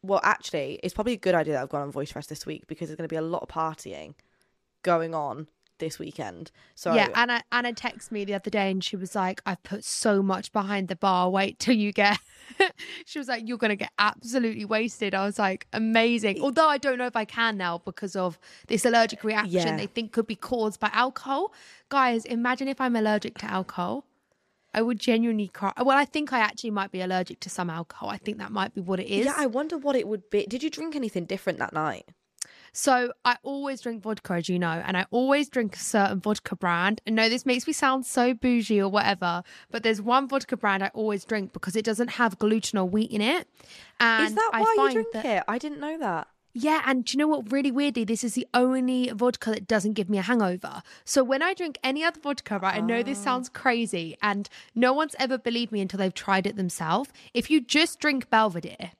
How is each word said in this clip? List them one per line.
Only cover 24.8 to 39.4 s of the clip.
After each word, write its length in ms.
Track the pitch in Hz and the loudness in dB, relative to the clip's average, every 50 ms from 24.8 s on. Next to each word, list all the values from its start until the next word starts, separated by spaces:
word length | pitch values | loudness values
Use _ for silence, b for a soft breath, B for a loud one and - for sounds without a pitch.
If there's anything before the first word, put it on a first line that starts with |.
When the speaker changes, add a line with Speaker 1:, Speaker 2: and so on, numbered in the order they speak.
Speaker 2:
would 180 | 226 233 247 208 | 0 0 0 0
genuinely 480 | - - 226 226 233 233 226 214 208 185 | 2 2 2 4 2 2 0 0 -2 -4
cry. 240 | - - 202 196 - - | -6 -4 -4 -4 -2 2
Well, 140 | 247 269 269 277 | 2 4 4 4
I 60 | 285 | 4
think 280 | 269 - 302 302 269 | 2 -2 -4 -4 0
I 60 | 269 240 | 0 2
actually 300 | 214 214 214 - - 233 | 2 0 0 -4 -6 -4
might 220 | 208 202 190 196 | -2 -2 -4 -4
be 80 | - 185 | -4 -4
allergic 400 | 185 185 185 185 180 - - _ | -2 0 0 -2 -2 -4 -8 _
to 100 | - 190 | -14 -12
some 180 | - - 180 175 | -6 -6 -6 -4
alcohol. 380 | 160 165 170 _ - - - 196 | -4 -8 -10 _ -12 -10 -8 -8
I 80 | 202 196 | -8 -6
think 180 | _ 214 214 214 | _ -8 -8 -8
that 140 | 208 208 | -10 -6
might 200 | 214 202 190 208 _ | -4 -4 -4 -4 _
be 60 | 208 | -8
what 180 | 180 175 190 180 | -4 -4 -4 -4
it 80 | - - | -2 -2
is. 160 | 202 202 220 | 0 0 0
Speaker 1:
Yeah, 80 | 269 294 | 0 0
I 100 | 302 294 | 0 0
wonder 300 | 254 214 262 302 311 339 302 | 0 0 -2 -4 -4 -6 -4
what 180 | 269 285 277 | -2 0 0
it 100 | 254 - | 0 0
would 220 | 196 214 202 - _ | -2 -6 -6 -6 _
be. 140 | 208 208 - | -2 -2 0
Did 160 | 196 226 254 | -2 -6 -4
you 80 | 294 320 | -4 -6
drink 240 | - - 311 330 294 | -6 -6 -10 -8 -6
anything 300 | 294 247 214 - 185 170 | -4 -6 -4 -4 -6 -6
different 340 | - 190 190 - 196 175 - | -4 -8 -4 -4 -4 -4 -2
that 140 | - - | -6 -4
night? 320 | - 156 156 151 101 - - _ _ _ _ _ _ _ B B B B B B | -4 -4 -4 -2 -4 -6 -12 _ _ _ _ _ _ _ B B B B B B
Speaker 2:
So 400 | B - - 277 262 247 247 240 - _ _ | B 0 4 4 4 4 2 -2 -4 _ _
I 120 | 247 240 - | 0 0 0
always 380 | _ 277 277 277 277 277 262 226 | _ -6 -6 -4 -4 -4 -6 -4
drink 200 | - 240 233 220 185 | -6 -8 -8 -6 -4
vodka, 300 | 220 220 - _ - 185 | -6 -6 -6 _ -2 -2
as 140 | 175 165 - | -2 0 0
you 80 | 180 | 0
know, 240 | 180 175 165 160 165 - | 0 0 0 -2 -4 -4
and 100 | - 185 | -2 -2
I 100 | 180 190 - | -2 -2 0
always 380 | - 240 254 269 277 294 294 285 | 0 0 4 4 4 4 2 0
drink 260 | - 254 226 202 - | 0 -2 -2 -2 -4
a 60 | - | -8
certain 400 | - - - 214 196 196 202 190 | -6 0 2 4 4 4 2 0
vodka 340 | - 208 214 - _ - 196 | 0 0 -2 -2 _ -8 -6
brand. 460 | - - 175 170 170 180 196 220 - _ | -2 0 0 2 4 2 2 0 0 _
And 120 | - 220 | 0 2
no, 120 | 220 226 226 | 4 4 4
this 160 | 233 247 - | 2 0 2
makes 220 | 269 247 247 - | 0 0 0 0
me 60 | - | -4
sound 340 | 311 - 302 269 269 269 254 | -2 2 2 2 2 2 -2
so 260 | - - 262 240 247 | 0 2 2 4 4
bougie 480 | 262 226 - 254 247 233 214 202 220 202 | 2 2 2 2 4 2 2 4 2 4
or 80 | 196 196 | 4 4
whatever, 540 | 190 208 - - 202 180 180 175 170 175 | 2 2 4 2 2 0 0 -2 -2 -2